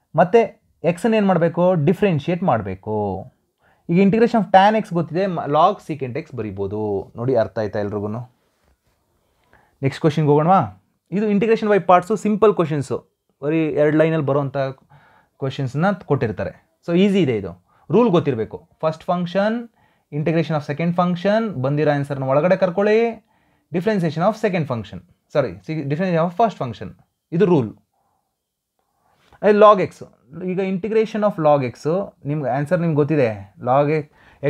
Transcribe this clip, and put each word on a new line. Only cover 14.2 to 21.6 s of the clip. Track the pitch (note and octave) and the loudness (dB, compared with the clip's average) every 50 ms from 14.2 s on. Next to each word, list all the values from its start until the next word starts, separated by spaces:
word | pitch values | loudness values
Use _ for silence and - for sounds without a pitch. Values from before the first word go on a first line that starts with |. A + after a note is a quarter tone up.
| D3 | 0
ಬರೋವಂಥ | C3+ C#3 C#3+ C#3+ C3+ - C#3 C3+ C3+ B2 - _ _ _ _ _ _ _ _ _ _ _ _ | 0 0 -2 -2 -2 -4 -6 -6 -6 -8 -12 _ _ _ _ _ _ _ _ _ _ _ _
ಕ್ವೆಶನ್ಸ್‌ನ | - C#3 C3+ - C#3 B2 - C#3+ E3 G3 | -8 -8 -6 -4 -6 -4 -2 -2 0 0
ಕೊಟ್ಟಿರ್ತಾರೆ. | G3+ G3 - - D3 B2+ B2 A2 G2+ - G2 F2 - - _ _ _ _ _ | -2 -4 -4 -4 -2 -2 -2 -4 -4 -6 -8 -8 -10 -14 _ _ _ _ _
So, | - E3+ | -2 2
ಈಸಿ | F3 F#3+ G#3 F#3+ G3+ F3 | 2 2 4 4 2 2
ಇದೆ | C3 A#2+ | 0 0
ಇದು, | G#2+ F#2+ F2+ E2+ - _ _ _ _ _ - | -2 -4 -8 -12 -16 _ _ _ _ _ 0
ರೂಲ್ | D3 G#3 B3 A#3 | 2 2 4 4
ಗೊತ್ತಿರಬೇಕು. | E3+ E3+ - D3 C3 A2 G#2+ G#2 - - - _ _ _ | 4 2 2 0 -2 -2 -4 -6 -8 -14 -18 _ _ _
ಫಸ್ಟ್ | - D#3+ D#3+ D#3+ - | -4 -4 -4 -4 -4
ಫಂಕ್ಷನ್, | - F3+ F3+ F3+ E3+ F3 F#3+ G3 G#3+ A3+ A#3+ A#3 A#3 _ _ _ _ _ _ _ _ - | -4 -4 -4 -4 -4 -2 -2 0 0 -2 -4 -6 -12 _ _ _ _ _ _ _ _ -8
integration | D3 D#3 E3+ D#3 E3 D#3 D3 D#3+ D3+ | -4 -2 0 0 0 0 -2 -2 -4
of | C#3+ - | -4 -6
second | D3 C#3 E3 F3 E3+ | -6 -4 -4 -2 0
function, | F3 F3+ F3+ F3+ E3+ - G3+ G3+ A3 A3+ A3 F#3+ B2+ | 0 0 0 -2 -2 -2 0 0 0 -2 -4 -4 -4